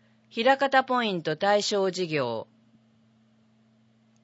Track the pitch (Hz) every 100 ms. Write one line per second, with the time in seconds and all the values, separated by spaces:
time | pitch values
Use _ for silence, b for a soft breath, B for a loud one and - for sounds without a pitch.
0 | b b b 226 240 269 269 269 254 247
1 | 220 180 156 156 196 208 196 202 190 175
2 | 170 151 123 113 - _ _ _ _ _
3 | _ _ _ _ _ _ _ _ _ _
4 | _ _